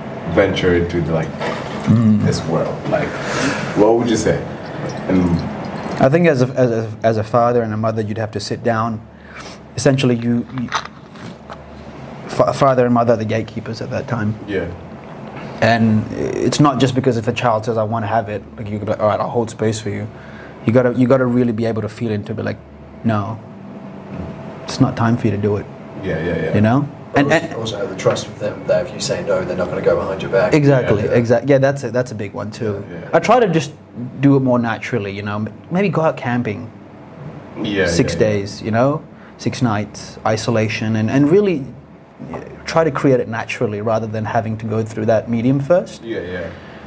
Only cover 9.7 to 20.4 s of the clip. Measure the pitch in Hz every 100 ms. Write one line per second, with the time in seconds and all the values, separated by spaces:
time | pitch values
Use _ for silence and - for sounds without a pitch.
9.7 | - 143 135 127 117 120 120 120 131 117
10.7 | - - - - - - - - - -
11.7 | - - - - - - - 113 151 139
12.7 | 127 120 120 120 110 110 110 110 117 110
13.7 | 113 120 117 - 117 107 - - 95 85
14.7 | - - - - - - - - - 113
15.7 | 117 113 107 - - - - 110 - 147
16.7 | 120 131 123 127 113 113 110 123 107 113
17.7 | 110 107 113 104 113 104 104 - - 104
18.7 | 104 104 - 107 98 - 117 110 - 110
19.7 | 110 104 104 107 - - -